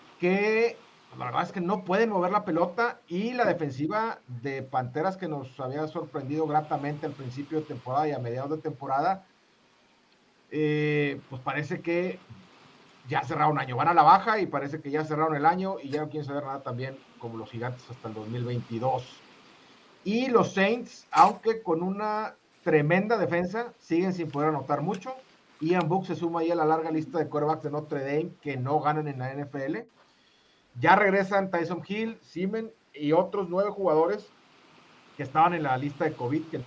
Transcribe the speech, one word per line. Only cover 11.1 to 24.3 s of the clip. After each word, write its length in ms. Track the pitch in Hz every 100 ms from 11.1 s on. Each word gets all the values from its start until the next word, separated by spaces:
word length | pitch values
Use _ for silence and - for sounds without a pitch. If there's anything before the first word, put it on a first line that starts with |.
| 139 -
pues 120 | 127
parece 400 | 139 135 151 180
que 380 | 170 170 185 185 - - - - - - - - 127
ya 160 | 135
cerraron 340 | 120 143 151 143
año, 180 | 131 123
van 120 | 156
a 60 | 170
la 80 |
baja 360 | 151 190 220 214
y 60 | 165
parece 360 | 139 143 147
que 100 | 143
ya 120 | 147
cerraron 320 | 151 151 160 147
el 120 | 156
año 300 | 180 190 196
y 80 | 139
ya 120 | 147
no 80 | 151
quieren 180 | 151 135
saber 160 | 143
nada 180 | 135 139
también 340 | 135 120 131 135 - -
como 200 | 117 113
los 120 | 110
Gigantes 400 | 117 120 123 -
hasta 180 | 120 117
el 60 |
dos 140 | 110 107
mil 160 | 120
veintidós. 600 | 120 123 - 113 127 131 127 - - - - - - - - -
Y 240 | 185 226 262
los 260 | 226 180
Saints, 540 | 196 196 240 208 - -
aunque 540 | 151 185 214 220 220
con 180 | 202 160
una 540 | 185 202 214 214 214 - _ _
tremenda 540 | - 156 147 180 208 226
defensa, 560 | 170 170 180 220 240 -
siguen 340 | - 165 190
sin 160 | 180
poder 200 | 156